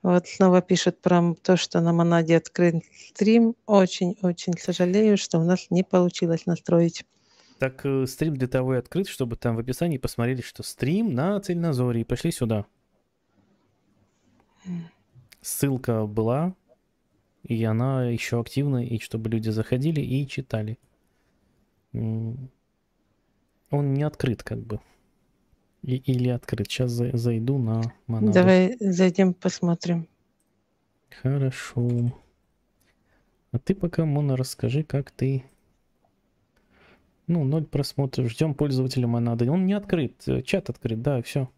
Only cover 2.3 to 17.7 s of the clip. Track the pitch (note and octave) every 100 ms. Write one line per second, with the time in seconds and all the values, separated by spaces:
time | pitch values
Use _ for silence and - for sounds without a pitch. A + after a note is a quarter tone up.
2.3 | E3 - - F3 E3 - - - - G#3
3.3 | A#3 A3+ A#3 - G3+ F#3 - F3+ - F3+
4.3 | E3+ - E3+ - F3 F3+ G3+ G#3+ G3 -
5.3 | E3 E3 F3+ - F3 F#3 F3+ F3+ - E3+
6.3 | E3 - E3 - E3+ E3+ - - _ _
7.3 | _ _ _ C3 C3 C#3+ C3+ C3 - D#3
8.3 | C#3 B2+ C3 B2+ B2+ - E3+ G3+ - B2+
9.3 | A#2 A#2+ A2+ B2 B2+ E3 C#3 - - A#2
10.3 | C3 - - - - B2 F#3+ A3+ B2 E3+
11.3 | G3+ G3 F3 E3+ B2+ B2 A#2 A2+ B2 B2+
12.3 | - A#2 G#2+ G2+ _ _ _ _ _ _
13.3 | _ _ _ _ _ _ _ _ _ _
14.3 | _ _ _ F#3 F3 E3 _ _ - _
15.3 | - - - C#3 B2+ A#2+ A2+ G#2+ G#2+ A2
16.3 | C3 F3 F#3 _ _ _ _ _ _ _
17.3 | _ - A2+ A2+